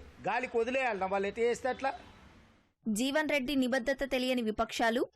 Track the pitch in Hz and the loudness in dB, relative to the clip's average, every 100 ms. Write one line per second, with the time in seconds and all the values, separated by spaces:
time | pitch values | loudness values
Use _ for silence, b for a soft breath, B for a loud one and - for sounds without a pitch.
0 | - - 123 226 254 233 226 262 254 202 | -14 -8 -2 -2 0 0 2 2 0 0
1 | 185 196 196 202 233 226 262 247 269 - | 0 2 0 2 0 2 -2 -2 -2 -4
2 | - - - - - _ _ _ - 208 | -12 -20 -20 -20 -20 _ _ _ -4 0
3 | 262 285 311 294 254 285 254 262 240 269 | 0 0 0 0 0 2 2 0 0 -2
4 | 277 262 254 247 220 214 226 - 233 233 | 0 0 0 0 0 -2 -2 0 2 2
5 | - | -2